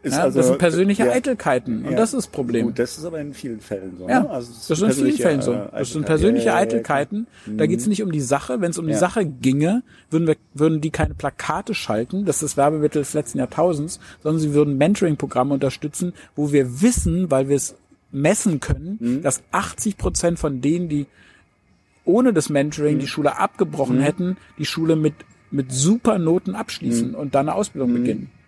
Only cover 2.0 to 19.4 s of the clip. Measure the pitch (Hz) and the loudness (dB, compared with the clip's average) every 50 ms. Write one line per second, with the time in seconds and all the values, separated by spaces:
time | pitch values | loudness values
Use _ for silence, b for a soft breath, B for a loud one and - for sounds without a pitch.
2 | 226 220 - 254 - - - 147 131 120 120 117 110 113 120 - 123 123 - 160 | 2 2 0 -4 -6 -4 -6 -6 -4 0 0 0 0 0 0 -2 -2 -2 -4 -10
3 | 151 175 160 156 147 147 135 - - 127 113 107 - - 107 95 95 92 90 87 | -10 -10 -8 -8 -10 -10 -12 -12 -10 -10 -10 -10 -8 -8 -8 -8 -8 -12 -12 -10
4 | 92 107 - - - - 143 127 120 120 120 113 - - 156 156 196 220 - 139 | -4 0 0 2 0 0 -4 -8 -8 -10 -14 -16 -4 -4 0 2 2 2 2 2
5 | 143 - 302 - - 180 151 135 - 127 120 104 101 - - - 104 - - 156 | 2 2 2 2 2 2 2 2 0 -2 -2 -2 -6 -8 -6 -6 -6 -4 -4 -4
6 | 151 156 160 156 165 208 240 269 233 226 170 170 196 - 113 113 113 - 147 139 | 0 0 2 2 4 2 2 2 2 2 2 2 2 2 0 -2 0 0 -2 -2
7 | 143 - 202 208 233 B B B B - 107 - 156 151 - - 123 214 202 196 | 0 -2 -4 -8 -8 B B B B -8 -2 0 2 2 2 0 0 0 0 0
8 | 214 185 160 151 135 120 139 135 - - 254 233 180 175 165 170 165 156 147 - | -2 -2 -2 -4 0 0 -2 -2 -2 -4 -4 -2 -2 -2 -2 -4 -4 -2 0 2
9 | 180 175 - 233 190 156 131 123 120 131 131 143 151 170 208 247 - b b b | 0 2 2 -2 -2 -2 -4 0 0 2 2 2 2 2 0 0 -4 b b b
10 | b b 160 165 170 160 151 - _ _ _ 139 151 165 160 151 151 160 - - | b b 0 2 2 2 0 0 _ _ _ 2 2 2 2 0 -2 -4 0 -2
11 | 156 - - - - 139 - - - - 156 180 202 - 208 - - - 107 107 | -2 -2 -2 -4 -6 -6 -6 -6 -4 -4 -4 -4 -4 -4 -6 -6 -2 -2 -2 -2
12 | 120 - - 190 208 180 139 - 156 143 - 147 139 147 156 156 147 151 - 151 | -2 -2 -4 -2 0 0 -2 -2 -4 -4 0 2 2 2 2 2 0 0 0 0
13 | 139 - - 151 147 - - 139 127 - - - 165 180 165 143 147 175 - B | -4 -2 -4 -4 -4 -4 -4 -4 -4 -2 0 0 2 2 2 -2 -4 -8 -10 B
14 | B B B B _ 151 160 160 156 151 143 147 151 147 139 131 143 175 202 - | B B B B _ -2 0 0 0 2 4 4 2 2 2 2 4 2 4 2
15 | 202 170 147 - 147 123 - 123 127 139 143 135 143 131 - - - 147 - - | 2 0 0 -2 -4 -2 0 0 2 2 0 0 0 -2 -2 -4 -10 -8 -6 -4
16 | 180 175 B B B B B - 147 147 147 143 131 123 123 135 185 247 240 - | -6 -6 B B B B B -4 -2 2 4 2 2 2 0 2 2 2 4 2
17 | - 175 160 180 185 160 139 131 135 135 143 135 - - - _ _ _ _ _ | 0 0 0 0 0 2 2 0 2 2 0 0 -2 -6 -10 _ _ _ _ _
18 | _ _ - 135 143 160 208 - - 202 160 131 - - - 131 147 175 - 220 | _ _ -4 0 2 2 2 2 2 0 0 0 0 -2 -2 -2 -2 -10 -8 -4
19 | 117 120 123 139 - 143 - - | -2 -2 -2 0 0 -2 -2 -2